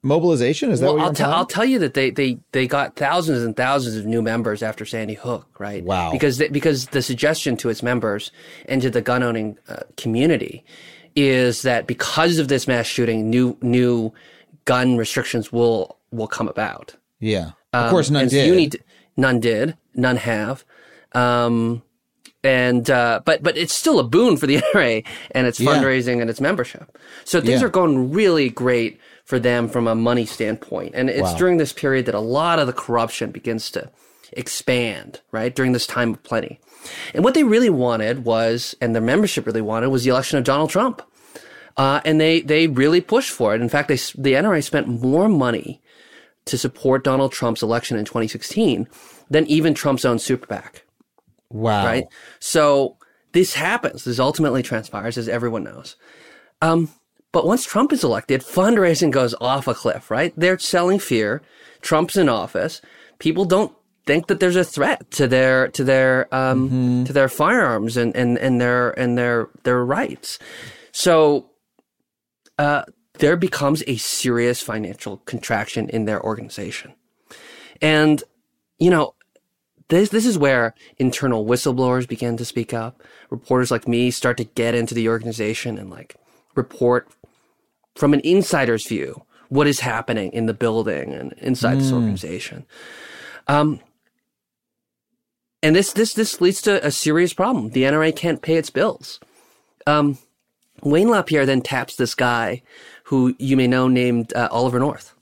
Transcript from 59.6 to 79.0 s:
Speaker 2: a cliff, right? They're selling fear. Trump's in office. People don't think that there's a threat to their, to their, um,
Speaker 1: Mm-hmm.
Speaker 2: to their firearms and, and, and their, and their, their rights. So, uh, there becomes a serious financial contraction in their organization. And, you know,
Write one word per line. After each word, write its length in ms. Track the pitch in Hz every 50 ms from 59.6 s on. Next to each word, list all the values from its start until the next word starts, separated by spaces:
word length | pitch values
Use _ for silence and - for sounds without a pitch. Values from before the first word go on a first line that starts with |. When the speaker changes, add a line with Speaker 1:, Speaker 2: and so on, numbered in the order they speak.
| 127 135
Speaker 2:
a 60 | 117
cliff, 360 | - - 117 - - - -
right? 220 | 107 123 160 170 -
They're 220 | 160 170 180 185 180
selling 400 | - - - 175 175 180 196 196
fear. 440 | - - 135 110 107 104 113 151 - _ _ _ - - - _
Trump's 340 | - - 160 156 175 - -
in 120 | 196 180 143
office. 520 | 117 107 85 - - 90 - 160 - - - - - - - - _ _
People 260 | - 156 160 175 196
don't 280 | 170 180 196 214 - - _ _ _ _ _ _
think 200 | - 143 170 165 -
that 120 | 196 -
there's 160 | 190 180 175
a 80 | 185 175
threat 440 | - - 147 143 277 285 - - _
to 160 | - - 143 123
their, 400 | 131 127 131 131 131 131 131 -
to 160 | - - 135
their, 480 | 127 135 131 131 131 131 127 127 - -
um, 340 | 131 131 131 131 131 131 131
Speaker 1:
Mm-hmm. 360 | 127 127 127 123 123 123 127
Speaker 2:
to 80 | 127
their 160 | 135 143 135 127
firearms 680 | - - 147 170 233 254 196 135 117 107 104 113 113
and, 180 | 123 120 117 -
and, 200 | 123 123 120 120 117
and 220 | - 135 127 120
their, 300 | 123 123 123 123 123 117 - -
and 180 | 127 123 120
their, 320 | 123 120 120 120 117 110 - _ -
their 220 | _ 127 123 123 123
rights. 540 | 123 139 196 262 - - - - - - - - - - - - - - - - _
So, 580 | - - - 180 170 160 156 147 147 135 - _ _ _ _ _ _ _ _ _ _ _ _ _ _ _ _ _ _ _ _ _ _ -
uh, 240 | 147 147 147 143 - - _ _ _ _ _ -
there 180 | - 151 175
becomes 460 | 175 175 185 - - 143 139 151 156 -
a 100 | - 131
serious 640 | 110 - - - - - 131 120 117 120 120 123 -
financial 560 | - - 113 110 107 87 101 - - 104 98 -
contraction 720 | _ - - 117 - - 117 101 110 - - 120 107 -
in 160 | - 113 107
their 160 | 107 107 95
organization. 720 | - 110 107 107 110 104 - - 101 - - - - - - _ _ _ _ _ _ _ - - - - - - - - - -
And, 400 | - 156 156 151 151 156 151 147 - _ _ _ _ _ _ _ _ _ _ _
you 120 | 160 180
know, 240 | 180 160